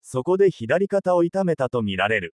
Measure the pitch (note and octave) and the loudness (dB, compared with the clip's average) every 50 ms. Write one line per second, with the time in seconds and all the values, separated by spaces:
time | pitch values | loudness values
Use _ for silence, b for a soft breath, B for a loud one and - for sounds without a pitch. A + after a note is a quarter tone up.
0 | _ - - B2+ B2+ D#3+ F#3 F#3+ G3 F#3+ - - A#2 A2+ C#3+ F3+ G3+ G3 G3+ G3 | _ -6 -6 -4 0 0 2 4 4 2 2 -2 -4 -2 0 0 0 0 -2 -2
1 | - F#3 F3+ F3 E3+ F3 - F#3+ G3 F3 D#3+ - C3+ B2 - B2 A2 G2+ F#2+ F#2 | 0 2 2 2 2 0 0 -2 -2 -2 0 -2 -2 -2 -2 -2 -2 -2 -2 -2
2 | F#2+ G#2 A2+ G#2 F2+ E2 _ | 0 0 -2 -2 -4 -8 _